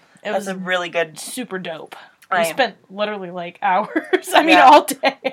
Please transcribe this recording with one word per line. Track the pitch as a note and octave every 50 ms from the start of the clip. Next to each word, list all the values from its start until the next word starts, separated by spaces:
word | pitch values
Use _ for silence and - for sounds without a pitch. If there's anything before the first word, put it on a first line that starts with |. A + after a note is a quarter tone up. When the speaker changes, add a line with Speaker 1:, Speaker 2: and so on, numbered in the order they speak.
| _ _ _ _
Speaker 1:
It | - G#3
Speaker 2:
That's | G#3 G3
Speaker 1:
was | G3+ G3
Speaker 2:
a | F#3+
really | F#3+ F#3 F3+ F#3 F3+ F3 E3+
good | D#3+ E3+ E3 D#3+ D3+ -
Speaker 1:
super | - - - B3+ A#3+ - F#3+ F#3+
dope. | E3+ E3+ D#3+ D3 C#3+ - - - - _ _ _ _ _
Speaker 2:
I | F#3+ F3+
Speaker 1:
We | E3+ E3
spent | - - B3+ G#3 - _ _ _
literally, | F#3 G3+ G#3 G#3 G#3 G3 F#3 F3
like, | F3+ F3+ E3+ F3 - _
<laughs> |
hours. | - G3 F3+ G3+ G#3+ - - - - - - F#4 - -
I | - -
mean, | D4+ E4 D#4
Speaker 2:
Yeah. | D4+ C#4+
Speaker 1:
all | D4 D4+ E4 D4
day. | - - - - C4+ - - - C4